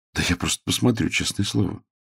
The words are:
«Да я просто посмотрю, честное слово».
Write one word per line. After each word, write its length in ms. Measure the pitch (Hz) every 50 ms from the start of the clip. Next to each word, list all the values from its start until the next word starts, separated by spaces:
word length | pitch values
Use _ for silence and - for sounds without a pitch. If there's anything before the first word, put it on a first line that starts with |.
| _ _ -
«Да 80 | 82 76 -
я 60 | 90
просто 280 | - - 76 - - _
посмотрю, 440 | - 95 - 120 123 117 110 78 -
честное 380 | - - - - - - 101
слово». 340 | - - 110 101 82 - - - _ _ _ _ _ _